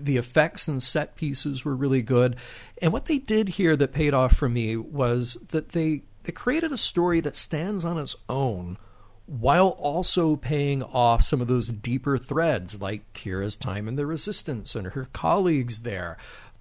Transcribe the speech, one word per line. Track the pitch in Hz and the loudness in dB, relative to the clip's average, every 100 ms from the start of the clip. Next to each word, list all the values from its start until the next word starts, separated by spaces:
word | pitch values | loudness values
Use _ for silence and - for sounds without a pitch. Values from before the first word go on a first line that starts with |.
the | 143 127 | 0 0
effects | 117 160 151 - - | 2 2 4 2 0
and | 135 | 4
set | - 156 151 | 4 4 0
pieces | - 151 135 147 135 | -6 -4 -2 -4 -4
were | 147 131 | -4 -2
really | 139 131 | 2 2
good. | 113 123 127 120 - - - - | 4 4 4 0 -10 -20 -20 -2
And | 170 | 0
what | 226 | 0
they | - 285 | 0 -2
did | - 214 202 | 2 0 0
here | - 175 151 | 2 2 4
that | 139 | 2
paid | 151 151 | 0 2
off | 139 127 | 2 6
for | - 131 | 4 4
me | 120 110 113 | 0 -2 -4
was | - 143 123 123 120 - - | -6 -2 0 0 -2 -6 -6
that | 160 - | -6 -4
they, | 170 156 147 - - | -2 -2 -2 -6 -12
they | - | -10
created | - 240 302 330 | -6 -2 -2 -2
a | 269 | -2
story | - 175 170 170 | 0 0 2 0
that | 156 - | -2 -4
stands | - 151 185 208 | -4 -4 -4 -4
on | 165 170 | -4 -4
its | 135 - - | -6 -8 -6
own | 135 135 95 87 92 - - - - - | -2 -2 -2 -6 -10 -14 -20 -20 -20 -12
while | 131 123 160 190 | 0 4 6 4
also | - 143 160 180 180 160 147 | 2 -2 0 0 2 2 2
paying | 123 147 143 139 | 0 0 0 -2
off | 123 123 120 117 | -2 2 4 4
some | - 135 | 4 0
of | 120 | 2
those | 127 107 | 0 0
deeper | 104 117 131 143 131 | -6 -2 -2 0 -2
threads, | - 139 165 117 90 104 | -2 -2 0 0 -4 -8
like | 98 107 - | -6 -8 -10
Kira's | - 98 92 101 - | -12 -6 -4 -4 -4
time | 107 98 107 | -6 -4 -4
in | 131 | -4
the | 147 | -4
Resistance | 160 208 202 - 120 - | -4 -2 -4 -4 -8 -8
and | 113 92 | -8 -6
her | 139 127 | -8 -10
colleagues | - 160 180 180 151 120 110 | -4 0 2 2 2 0 -6
there. | 117 95 87 82 - - - - | -8 -6 -8 -12 -16 -20 -20 -18